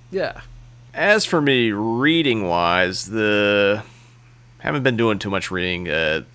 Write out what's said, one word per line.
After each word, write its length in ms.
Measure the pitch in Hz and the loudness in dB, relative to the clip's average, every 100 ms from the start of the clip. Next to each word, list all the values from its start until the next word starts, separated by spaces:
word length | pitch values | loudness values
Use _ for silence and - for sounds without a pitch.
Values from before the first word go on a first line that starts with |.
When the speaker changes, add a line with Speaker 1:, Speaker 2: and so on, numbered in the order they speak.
| - | -10
Speaker 1:
Yeah. 300 | 190 147 - - - - - - | -6 -6 -8 -16 -20 -20 -20 -14
Speaker 2:
As 320 | - 180 214 - | -2 2 2 2
for 160 | 170 | 0
me, 300 | 143 131 117 | 2 2 2
reading-wise, 1400 | 101 113 117 143 165 143 113 92 85 85 90 90 95 92 | 0 -2 0 2 2 2 0 0 2 2 2 2 -2 -6
the, 760 | 110 107 104 104 101 98 107 - - - - - - - - | -2 0 2 2 2 2 0 -6 -20 -20 -20 -20 -20 -20 -10
haven't 240 | - 151 | -6 -2
been 140 | 131 113 | 0 2
doing 200 | 117 101 | 2 0
too 140 | 101 | -2
much 180 | 95 - | -6 -4
reading. 400 | 92 90 90 87 | -4 -2 -4 -2
Uh, 340 | 78 80 78 - | -2 0 -2 -6